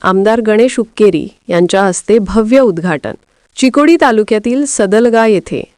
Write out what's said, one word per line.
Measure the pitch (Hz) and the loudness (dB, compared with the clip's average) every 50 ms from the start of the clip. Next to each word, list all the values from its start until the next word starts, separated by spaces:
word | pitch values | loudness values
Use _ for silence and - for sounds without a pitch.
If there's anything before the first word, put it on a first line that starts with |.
आमदार | - 185 190 190 196 214 226 240 | -4 -2 -2 0 0 0 0 0
गणेश | 220 214 214 220 240 262 - - | 0 0 0 2 0 0 0 -4
हुक्केरी | 214 - _ - 214 202 175 151 - - - _ _ - | -6 -6 _ 0 2 2 2 0 -4 -8 -14 _ _ -4
यांच्या | 175 170 180 175 - 190 196 | 0 0 0 2 2 0 0
हस्ते | 190 180 - - - 208 233 | 0 -2 -4 -2 0 0 0
भव्य | 196 180 196 226 220 214 247 269 | 0 0 -2 -2 0 2 2 2
उद्घाटन. | 262 226 170 165 160 180 156 135 - 107 - - _ _ _ _ _ _ _ | 2 2 0 -2 -4 -4 -4 -6 -6 -10 -12 -14 _ _ _ _ _ _ _
चिकोडी | - - 262 220 285 294 320 339 330 | -2 -2 0 2 2 2 4 4 4
तालुक्यातील | 311 262 226 214 214 - 220 214 208 240 240 277 294 | 2 2 2 0 0 0 -2 -2 -2 -2 -2 -2 -4
सदलगा | 269 - - 208 190 196 220 240 240 226 226 226 | -4 -2 -2 -2 0 2 2 2 2 2 2 2
येथे | 220 208 175 - - 156 123 - - _ | 2 0 0 -2 -4 -8 -10 -10 -12 _